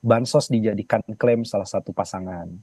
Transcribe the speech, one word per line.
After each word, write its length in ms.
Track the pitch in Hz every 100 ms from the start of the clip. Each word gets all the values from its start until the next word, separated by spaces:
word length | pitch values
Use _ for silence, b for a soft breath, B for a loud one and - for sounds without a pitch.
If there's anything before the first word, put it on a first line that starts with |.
Bansos 480 | 117 117 123 151 -
dijadikan 560 | 120 110 101 104 113 -
klaim 320 | 110 120 117 117
salah 240 | 104 95
satu 240 | 98 -
pasangan. 560 | 90 95 95 92 90 87 87